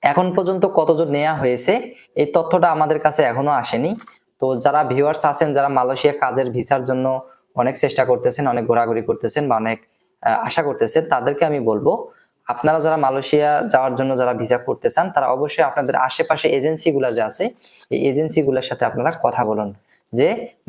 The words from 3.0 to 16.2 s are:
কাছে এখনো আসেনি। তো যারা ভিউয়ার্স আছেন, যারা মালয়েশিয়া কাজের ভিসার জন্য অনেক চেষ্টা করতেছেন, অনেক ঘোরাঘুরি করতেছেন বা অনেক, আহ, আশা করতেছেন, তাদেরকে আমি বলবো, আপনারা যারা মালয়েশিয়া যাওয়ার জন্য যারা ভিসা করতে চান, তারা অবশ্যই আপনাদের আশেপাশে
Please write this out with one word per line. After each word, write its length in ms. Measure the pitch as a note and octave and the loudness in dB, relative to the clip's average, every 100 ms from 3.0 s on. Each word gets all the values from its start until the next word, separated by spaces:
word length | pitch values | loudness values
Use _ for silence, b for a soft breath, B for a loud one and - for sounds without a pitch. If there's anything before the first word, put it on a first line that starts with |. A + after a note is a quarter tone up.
কাছে 180 | D3+ D3 C#3 | 0 2 2
এখনো 220 | A#2 C#3 C#3+ | 2 0 0
আসেনি। 280 | A2+ A#2 D3 A3+ B B _ _ | 0 -2 -2 -4 B B _ _
তো 80 | C3 C3 | -2 0
যারা 160 | B2+ C#3+ | 2 2
ভিউয়ার্স 380 | C#3+ B2+ C#3+ C#3+ | 0 2 0 2
আছেন, 240 | D#3 C#3+ D#3 | 0 2 0
যারা 140 | C#3+ C#3 | 2 0
মালয়েশিয়া 460 | C3+ B2+ C3+ D3 C#3+ | 0 0 2 2 2
কাজের 280 | C3 B2 B2+ | -2 0 -2
ভিসার 320 | A#2+ A2+ C3+ | -2 0 0
জন্য 220 | B2+ C3 C3 C3 C3 B _ - | 0 -2 0 -2 -6 B _ -2
অনেক 180 | B2 B2 | -2 0
চেষ্টা 200 | - - | 0 0
করতেছেন, 400 | B2+ B2 B2 A#2+ C#3+ | 0 2 0 -2 -2
অনেক 160 | A#2+ A2 | -2 0
ঘোরাঘুরি 320 | A#2 A#2 A2+ | 0 2 -2
করতেছেন 400 | A2 - A#2 D3+ D3 | -2 -4 -2 -2 0
বা 60 | A2+ | 0
অনেক, 220 | A2 A2 _ _ _ _ | 0 -6 _ _ _ _
আহ, 240 | - A2+ - | -2 0 0
আশা 160 | - | -2
করতেছেন, 400 | D3 C3+ - D#3+ D#3+ | -2 -2 0 0 0
তাদেরকে 300 | C3+ A#2+ C#3+ | -2 -2 0
আমি 160 | E3 D3 | 0 0
বলবো, 320 | A2+ G#2+ C3 A3 - B B _ - | 0 0 0 0 -4 B B _ -10
আপনারা 320 | B2 D#3 D#3+ | -4 0 2
যারা 180 | D3+ D#3 | 0 0
মালয়েশিয়া 460 | C#3 C3+ C3+ D3+ D3 D3 A#3 | 0 0 0 2 4 2 2
যাওয়ার 260 | C3+ C3 | 2 2
জন্য 160 | B2 C3+ C3 | 0 -2 0
যারা 120 | B2 A#2 | 0 0
ভিসা 180 | A2+ B2 | 0 0
করতে 300 | - B2 A#2+ | 0 -2 0
চান, 160 | C3 F#3 | 0 0
তারা 120 | F3+ C3 | 0 0
অবশ্যই 300 | C3 D3 D#3 D3 | 0 -2 0 0
আপনাদের 260 | C#3+ C3 C3+ C3 | 0 0 0 0
আশেপাশে 380 | - | -2